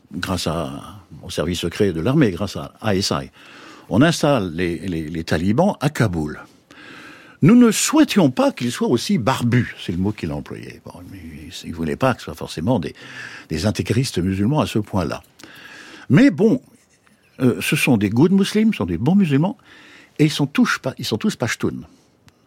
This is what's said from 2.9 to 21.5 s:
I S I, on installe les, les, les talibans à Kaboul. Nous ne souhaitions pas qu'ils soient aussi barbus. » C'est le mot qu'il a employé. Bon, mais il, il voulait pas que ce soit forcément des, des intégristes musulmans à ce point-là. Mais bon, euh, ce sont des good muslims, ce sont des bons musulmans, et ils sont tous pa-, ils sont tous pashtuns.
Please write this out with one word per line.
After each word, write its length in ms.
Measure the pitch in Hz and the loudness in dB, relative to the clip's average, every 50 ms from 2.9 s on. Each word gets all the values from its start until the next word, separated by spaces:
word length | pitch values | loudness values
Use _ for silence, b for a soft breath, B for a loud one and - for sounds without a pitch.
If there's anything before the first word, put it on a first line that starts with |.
| 101 | 0
I 60 | 92 | 0
S 120 | 101 - | 0 -2
I, 180 | 95 71 67 64 _ B B B B B B B B B B B | -2 -4 -6 -8 _ B B B B B B B B B B B
on 120 | - 104 | 2 4
installe 520 | 143 170 151 - - 147 143 120 95 90 78 | 4 4 2 2 2 2 2 2 0 -2 -4
les, 240 | 85 92 85 87 78 | -4 -4 -4 -4 -4
les, 300 | 82 98 85 80 80 76 | -6 -6 -6 -6 -6 -6
les 140 | 85 82 82 | -8 -8 -4
talibans 520 | - - 82 85 98 110 135 180 208 - - | -2 -2 0 0 0 2 2 2 0 0 -2
à 80 | - 147 | -4 -2
Kaboul. 500 | 147 - 127 110 87 82 76 76 73 - - - _ _ _ _ B B B B B B B B B B B B B B | 0 0 0 0 0 -2 -4 -6 -8 -12 -16 -20 _ _ _ _ B B B B B B B B B B B B B B
Nous 140 | B 160 233 | B 6 8
ne 160 | 247 240 226 | 8 8 6
souhaitions 600 | 202 - - - - 320 302 - - 208 170 135 | 4 2 0 2 4 4 4 4 4 4 4 4
pas 220 | 123 - 262 277 - | 4 2 0 0 0
qu'ils 180 | - 127 120 | -2 -4 -4
soient 160 | 120 - 226 226 | -4 -2 0 0
aussi 300 | 180 - - - 202 170 | 0 0 0 0 0 0
barbus. » 580 | 104 120 131 113 123 120 110 123 98 - - - - | 2 0 0 2 2 2 2 2 2 0 -4 -12 -8
C'est 60 | - | -6
le 60 | 92 85 | -2 -2
mot 160 | 92 104 110 | -2 -2 -2
qu'il 180 | - - 82 | -4 -6 -6
a 40 | 73 | -6
employé. 440 | 73 71 - - 55 58 64 60 - - | -6 -8 -10 -12 -14 -14 -16 -18 -20 -20
Bon, 80 | - - - 87 - | -20 -20 -20 -18 -18
mais 80 | 95 95 82 80 76 71 78 - | -18 -18 -16 -16 -16 -16 -16 -16
il, 220 | - - - 87 | -16 -14 -12 -12
il 60 | 82 | -8
voulait 220 | 82 82 78 71 69 | -6 -6 -6 -4 -2
pas 160 | - 131 120 | 0 -2 -2
que 80 | - | -2
ce 40 | - | -8
soit 100 | - 76 | -14 -12
forcément 440 | - 73 69 - - 78 107 131 107 | -12 -12 -12 -8 -6 -2 -2 0 -2
des, 160 | 73 67 - B B B B B B B B B B B | -2 -6 -10 B B B B B B B B B B B
des 160 | 80 78 80 | -6 -2 -2
intégristes 540 | 107 - - 92 - - 123 139 - - 92 | -2 -2 -2 -2 -2 -2 -2 -2 -2 -2 -2
musulmans 420 | 85 95 95 95 101 110 147 151 | -2 0 0 0 0 0 0 0
à 40 | 107 | 0
ce 140 | 92 - 113 | -2 -2 -4
point-là. 420 | 101 - - 98 85 67 57 - - _ _ B B B B B B B B B B B B B B B | -4 -4 -2 -2 -2 -2 -4 -8 -12 _ _ B B B B B B B B B B B B B B B
Mais 200 | 127 175 262 285 | 6 6 6 6
bon, 320 | 185 135 196 226 156 123 - _ _ _ _ _ _ _ _ _ _ _ _ _ _ - | 6 4 2 2 2 2 -2 _ _ _ _ _ _ _ _ _ _ _ _ _ _ 0
euh, 180 | 135 123 104 87 | 2 2 2 0
ce 140 | - - - | -2 -2 -2
sont 220 | 143 - 165 127 104 | 0 2 2 2 2
des 120 | 104 98 | 2 2
good 220 | 104 117 156 185 | 4 4 4 6
muslims, 400 | 196 196 196 - - 214 220 226 | 6 4 2 2 2 2 2 2
ce 60 | - - | 2 0
sont 80 | 101 | -2
des 120 | 85 87 82 | -4 -2 -2
bons 180 | 113 143 185 | 2 2 4
musulmans, 420 | 202 196 156 139 139 160 196 - _ B B B B B B B B B B B - | 4 4 4 2 2 2 0 -2 _ B B B B B B B B B B B 0
et 60 | 147 | 2
ils 60 | 156 | 2
sont 160 | - - 151 - | 2 0 -4 -2
tous 320 | - - 247 180 - - | 2 2 2 2 0 -2
pa-, 140 | - 131 - - | -6 -8 -8 -8
ils 80 | - | -6
sont 120 | - 117 107 | -4 -4 -2
tous 180 | - 220 - | -2 -2 -4
pashtuns. 480 | - 123 110 | -2 -4 -4